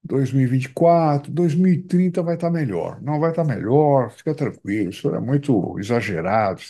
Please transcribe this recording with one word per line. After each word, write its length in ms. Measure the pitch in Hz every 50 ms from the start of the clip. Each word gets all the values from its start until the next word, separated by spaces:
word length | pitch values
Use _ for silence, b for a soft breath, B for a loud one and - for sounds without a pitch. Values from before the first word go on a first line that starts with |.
| -
dois 280 | - - 135 135 110 131
mil 100 | 135 131
e 40 |
vinte 180 | 120 131 131 131
e 40 | - -
quatro, 580 | - 165 170 170 170 165 151 143 143 143 -
dois 240 | 135 156 175 170 143
mil 180 | 170 185 185 175
e 100 | - -
trinta 400 | - 185 175 185 180 175 185 170
vai 140 | 170 170
tá 120 | 170 170 170
melhor." 500 | 170 165 151 117 92 82 85 85 - -
Não 180 | - 139 151 147
vai 140 | 156 165 165
tá 100 | 170 165
melhor, 680 | 151 113 92 85 107 131 147 156 147 143 135 120 117
fica 240 | - - _ 160 151
tranquilo, 540 | - 143 104 - - _ 95 101 110 101 87
o 40 | -
senhor 220 | - - 147 -
é 20 | -
muito 580 | - 117 139 143 139 - 127 98 82 - 85 90
exagerado 840 | 101 107 120 120 101 110 95 80 82 - 104 113 107 98 90 82 -